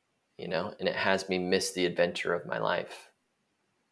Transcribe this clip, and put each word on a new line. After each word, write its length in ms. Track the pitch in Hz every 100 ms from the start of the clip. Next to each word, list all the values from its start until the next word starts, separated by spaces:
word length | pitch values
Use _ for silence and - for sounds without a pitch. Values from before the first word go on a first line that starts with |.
| _ _ _ -
you 100 | 87
know, 280 | 82 98 -
and 80 | 95
it 80 |
has 340 | - 101 95 -
me 100 | 92
miss 340 | 90 92 -
the 140 | 90 87
adventure 480 | 85 87 87 92
of 120 | 87 -
my 120 | -
life, 500 | 107 90 - - - _ _ _ _ _ _ _ _